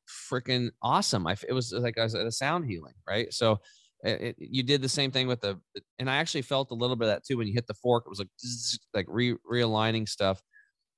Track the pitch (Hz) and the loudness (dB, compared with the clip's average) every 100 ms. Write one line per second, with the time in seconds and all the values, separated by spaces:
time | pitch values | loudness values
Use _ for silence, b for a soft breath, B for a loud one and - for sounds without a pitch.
0 | - - - 127 127 127 120 - 113 165 | -18 -18 -6 -4 0 0 0 -2 2 2
1 | 202 107 85 98 - 131 120 110 120 110 | 2 0 0 -2 -2 -2 -2 -2 -2 0
2 | 113 107 110 113 135 175 143 87 71 - | 0 0 -2 -2 0 0 -2 -6 -10 -14
3 | - 101 117 - 113 104 b b b _ | -4 -2 -2 2 4 4 b b b _
4 | 107 107 117 - - 131 131 143 131 - | -2 -2 -4 -8 -4 -2 2 2 2 0
5 | 135 127 127 120 101 95 - - - - | 0 0 0 0 -2 -4 -10 -20 -16 -6
6 | 131 135 160 151 123 135 135 117 123 123 | -2 0 0 -2 0 0 0 0 0 2
7 | 113 101 - 127 107 110 - 104 123 120 | 2 0 0 -2 0 -2 -2 -2 2 2
8 | - 98 98 - 123 120 117 - - 107 | 2 -8 -10 -10 -10 -6 -6 -6 -4 -4
9 | 92 104 123 117 - 120 117 110 110 113 | -2 0 0 0 -2 2 2 4 2 2
10 | 107 - 98 95 _ b b _ _ | -2 0 0 0 _ b b _ _